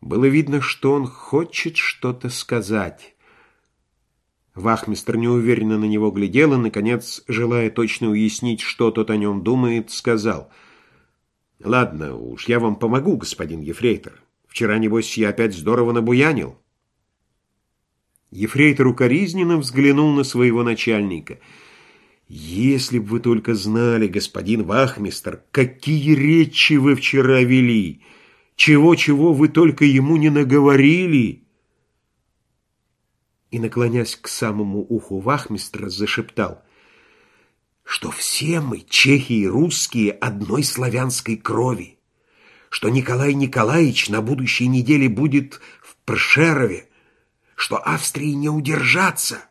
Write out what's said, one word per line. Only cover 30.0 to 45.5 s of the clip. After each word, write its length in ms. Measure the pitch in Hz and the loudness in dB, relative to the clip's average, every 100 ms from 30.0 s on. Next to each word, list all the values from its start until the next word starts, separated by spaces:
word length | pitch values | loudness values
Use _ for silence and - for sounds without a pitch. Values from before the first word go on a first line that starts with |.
| 135 160 | 4 4
не 120 | 151 | 4
наговорили!" 1120 | 147 135 139 143 139 139 170 185 147 110 - _ _ _ _ _ _ _ _ _ _ _ _ _ _ _ _ _ _ _ _ _ | 2 4 4 6 6 6 4 2 2 0 -4 _ _ _ _ _ _ _ _ _ _ _ _ _ _ _ _ _ _ _ _ _
И, 100 | 120 | -6
наклонясь 560 | 113 123 120 120 113 - | -4 -2 0 0 -4 -8
к 140 | - | -12
самому 520 | - 117 104 104 101 | -6 -4 -4 -4 -6
уху 380 | 98 113 - 98 | -4 -6 -6 -8
вахмистра, 680 | 98 143 - 104 - 104 98 | -2 -4 -4 -10 -10 -12 -12
зашептал, 760 | 95 104 - - - 95 85 _ _ _ _ _ _ _ _ _ _ _ _ | -6 -4 -4 -6 -4 -6 -6 _ _ _ _ _ _ _ _ _ _ _ _
что 280 | - - - | -12 -10 -8
все 500 | - - - 147 165 | -8 -6 -4 -2 -2
мы, 240 | 143 107 - | -2 -8 -4
чехи 460 | - 135 139 127 | 2 4 4 2
и 140 | 117 98 | 0 0
русские, 640 | 101 170 - - 117 104 | 2 0 0 -4 0 0
одной 500 | - 117 101 101 123 | 0 -6 -6 -4 -2
славянской 720 | 139 - 127 117 127 123 - 110 | -2 -2 -4 -2 -4 -6 -6 -6
крови, 600 | - 110 123 113 85 _ _ _ _ _ _ _ _ | -4 -2 0 -2 -8 _ _ _ _ _ _ _ _
что 180 | - 107 | -6 0
Николай 460 | 127 127 123 143 | 0 0 -2 0
Николаевич 720 | 139 139 135 110 156 156 - - | 0 0 0 2 4 2 2 -2
на 140 | 107 | -2
будущей 460 | 107 135 127 - 123 | -2 -4 -2 0 0
неделе 420 | 127 123 147 131 | 0 2 2 2
будет 500 | 107 147 139 139 | 2 0 0 -2